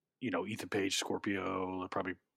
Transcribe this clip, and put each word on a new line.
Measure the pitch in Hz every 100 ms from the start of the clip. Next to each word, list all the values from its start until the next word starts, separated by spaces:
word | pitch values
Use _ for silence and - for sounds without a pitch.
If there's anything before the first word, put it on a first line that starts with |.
| _ -
you | 123
know, | 90 95
Ethan | - -
Page, | 104 95 -
Scorpio. | - 95 107 98 92 92 92 92
They'll | 92
probably | 95 92 92 _